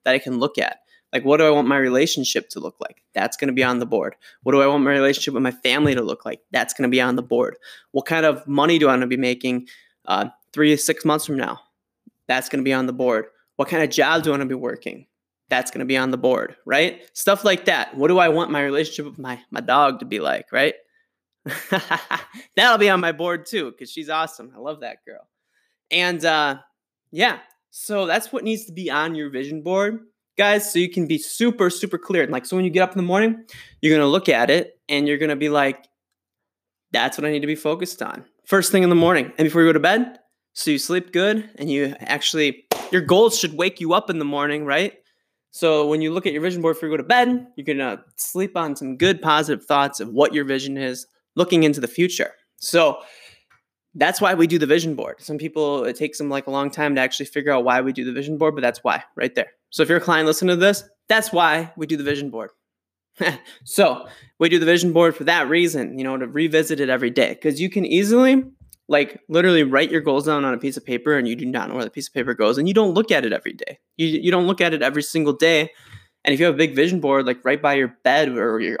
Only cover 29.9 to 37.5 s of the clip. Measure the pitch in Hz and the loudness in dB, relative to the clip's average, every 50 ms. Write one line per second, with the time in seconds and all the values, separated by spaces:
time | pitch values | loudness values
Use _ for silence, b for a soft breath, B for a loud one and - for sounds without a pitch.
29.9 | 226 220 - _ _ _ _ _ - - 202 202 208 208 208 - - 175 180 175 | -4 -8 -14 _ _ _ _ _ -2 0 2 2 2 0 0 -2 -2 -2 -2 0
30.9 | 175 190 165 147 160 151 - - - - 233 240 233 - 190 180 - - 208 190 | -2 -4 -2 -2 -2 -4 -4 -8 -4 0 0 0 2 2 0 0 0 -4 -6 -6
31.9 | 180 170 - - 190 170 143 139 151 127 - - 185 185 185 180 156 185 185 185 | -6 -8 -6 -2 0 0 0 0 -2 -6 -6 -4 -4 -2 -2 0 2 2 0 2
32.9 | 190 190 175 175 185 202 220 226 226 226 - B B B B B B B - 156 | 0 -4 -2 0 2 2 2 2 0 -4 -10 B B B B B B B 2 4
33.9 | 156 151 143 139 151 190 185 - 135 113 120 131 147 175 - - _ _ - - | 4 4 4 4 2 2 2 2 2 2 4 4 2 2 0 -4 _ _ -8 -4
34.9 | 147 143 147 147 147 143 160 151 147 135 151 147 147 143 139 135 139 - _ _ | -2 0 0 0 0 0 -2 -2 -2 -2 -2 0 2 2 2 0 -2 -6 _ _
35.9 | _ _ _ _ _ _ _ _ _ _ _ _ _ _ _ _ _ _ _ - | _ _ _ _ _ _ _ _ _ _ _ _ _ _ _ _ _ _ _ -4
36.9 | - 117 120 135 - - 147 151 151 147 147 147 | -2 -2 -2 -2 -2 -4 -4 -2 -2 -2 -2 -4